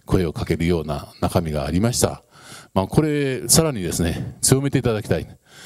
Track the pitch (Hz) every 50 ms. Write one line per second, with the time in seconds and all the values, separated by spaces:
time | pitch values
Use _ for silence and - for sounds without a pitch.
0 | _ - 107 98 87 78 - - - - 85 76 85 87 87 82 76 76 73 71
1 | - - - - - 85 - 95 85 80 76 73 67 73 82 90 107 117 120 -
2 | - 82 71 - - _ _ - - - - - - - - 95 95 - - 151
3 | 151 151 147 147 143 135 131 98 - 120 - 165 160 156 131 104 87 85 - -
4 | 87 80 - - - - - - - - 131 135 139 139 - 135 - 123 110 104
5 | - - 90 80 - - - - _ _ - - -